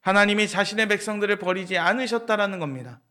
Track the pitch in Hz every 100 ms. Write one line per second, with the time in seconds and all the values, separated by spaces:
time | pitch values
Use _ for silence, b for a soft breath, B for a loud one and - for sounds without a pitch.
0 | - 202 208 208 208 190 202 208 220 202
1 | 214 214 202 202 180 185 185 180 170 226
2 | 254 233 233 214 202 190 156 131 123 120
3 | _